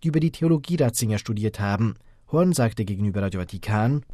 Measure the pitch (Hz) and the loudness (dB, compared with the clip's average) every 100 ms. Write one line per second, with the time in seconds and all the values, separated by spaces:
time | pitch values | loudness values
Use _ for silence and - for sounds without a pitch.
0 | 165 156 165 - 165 156 147 170 123 - | -2 2 0 0 2 2 0 0 0 2
1 | 110 104 - 104 107 - 101 101 113 - | 0 -2 -2 -2 -2 -2 -2 0 0 -2
2 | - - - 156 185 160 117 113 101 98 | -14 -20 -2 2 2 2 0 0 -4 -2
3 | 104 98 98 92 90 95 - 107 117 143 | -2 0 -2 -4 -8 -8 -2 0 2 0
4 | - | -4